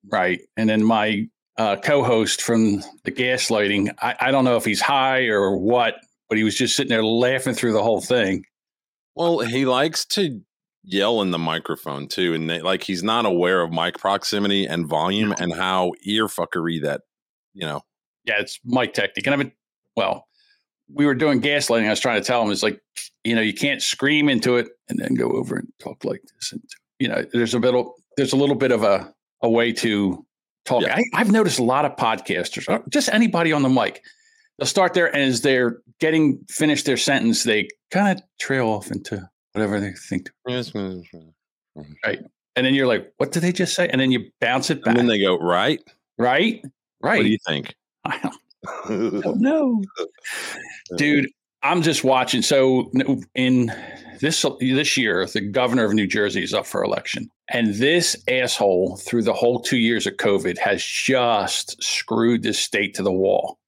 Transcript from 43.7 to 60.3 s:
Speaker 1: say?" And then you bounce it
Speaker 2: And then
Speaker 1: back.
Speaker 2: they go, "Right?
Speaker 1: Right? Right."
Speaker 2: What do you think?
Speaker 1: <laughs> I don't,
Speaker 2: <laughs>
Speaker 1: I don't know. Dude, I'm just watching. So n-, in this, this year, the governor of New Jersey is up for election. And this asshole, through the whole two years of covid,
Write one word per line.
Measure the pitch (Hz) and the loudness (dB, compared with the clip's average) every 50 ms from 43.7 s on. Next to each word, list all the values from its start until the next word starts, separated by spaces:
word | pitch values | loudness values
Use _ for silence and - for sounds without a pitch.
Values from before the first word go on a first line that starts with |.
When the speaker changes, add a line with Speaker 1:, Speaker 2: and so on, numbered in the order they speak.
| - | 0
Speaker 1:
say?" | - 180 | -2 0
And | - - 131 | 0 2 2
then | 135 131 | 2 2
you | 127 120 - - _ _ | 2 0 -2 -8 _ _
bounce | - 117 127 131 131 - | -2 0 0 0 0 -2
it | 156 135 - | -4 -2 0
Speaker 2:
And | - 117 | 2 2
then | 120 120 | 4 4
Speaker 1:
back. | 120 110 | 2 2
Speaker 2:
they | 101 | 4
go, | 98 95 92 | 4 2 2
"Right? | 85 82 87 87 87 104 135 131 - _ _ _ _ _ _ _ | 2 2 2 2 2 2 2 0 -2 _ _ _ _ _ _ _
Speaker 1:
Right? | - 117 123 127 147 196 226 226 - - - _ _ _ _ _ _ | -2 0 2 2 2 2 0 0 -4 -12 -20 _ _ _ _ _ _
Right." | - 147 226 196 | -2 0 2 2
Speaker 2:
What | - | 2
do | 104 | 2
you | 113 104 - | 0 0 -2
think? | 87 78 71 - - - _ _ _ | -4 -4 -4 -6 -10 -16 _ _ _
Speaker 1:
<laughs> | _ _ _ | _ _ _
I | - - - | -8 -6 -4
don't, | - 92 - - _ _ _ _ - | -6 -8 -8 -10 _ _ _ _ -16
Speaker 2:
<laughs> | - - - - - 110 95 113 104 90 | -14 -14 -12 -8 -6 -4 -2 -2 -2 -2
Speaker 1:
I | - | -2
don't | - - - 190 | -4 -2 0 2
know. | 226 269 311 320 294 254 233 214 196 - - - - - _ _ - - - - - - - - - - - - - - 90 | 2 2 2 2 2 0 0 -2 -4 -6 -8 -10 -10 -10 _ _ -14 -12 -10 -10 -10 -12 -12 -14 -16 -18 -20 -20 -16 -10 -4
Dude, | 85 143 147 147 143 135 131 _ _ _ _ _ _ - | 0 2 2 2 2 2 -2 _ _ _ _ _ _ -2
I'm | 139 170 180 | 0 0 2
just | 156 160 147 - - | 2 2 0 2 2
watching. | - 131 127 127 - - 120 | 2 2 2 2 0 0 0
So | 98 - 147 135 131 131 131 127 - - - | 2 2 4 4 4 4 4 2 0 0 -2
n-, | 131 135 - 135 120 - _ _ | -2 0 0 -2 -2 -4 _ _
in | 127 127 127 127 127 120 113 113 - - - - - - - - - | -2 2 2 4 2 2 0 -4 -10 -14 -18 -18 -20 -20 -20 -8 -4
this, | 135 151 165 - - 143 - - | -2 -2 0 0 0 -2 -2 -2
this | 127 127 131 135 151 147 - | -2 0 2 2 0 0 0
year, | 139 120 107 90 90 104 | 0 0 0 0 0 -2
the | - - - | -2 -4 -6
governor | 101 104 101 131 127 120 117 127 113 | -4 -2 0 0 2 2 2 2 2
of | 104 101 | 2 2
New | 107 104 | 2 2
Jersey | 95 - 107 104 101 92 98 - | 2 0 0 0 0 0 -4 -4
is | - 107 | -2 -4
up | 104 - | -4 -4
for | - - 98 - | -4 -4 -4 -2
election. | 104 - - - - - - - - _ _ _ - | -2 -2 -4 -4 -8 -8 -8 -10 -12 _ _ _ -6
And | - 120 117 107 101 | -2 0 0 0 0
this | 104 123 143 165 175 170 - - - - | 2 2 4 4 2 2 0 -4 -4 -4
asshole, | - 127 131 127 120 - - 104 101 92 90 92 90 92 | -2 0 0 0 -2 -2 0 2 2 2 2 0 -2 -4
through | - - - 120 120 107 | -10 -8 -2 -2 0 0
the | 113 104 | 0 0
whole | - 123 120 123 120 | 2 2 2 2 0
two | 120 - 139 | -2 -2 0
years | 123 113 113 117 107 - | 2 2 2 0 0 -2
of | 101 - | -4 -4
covid, | - - 107 | -2 0 2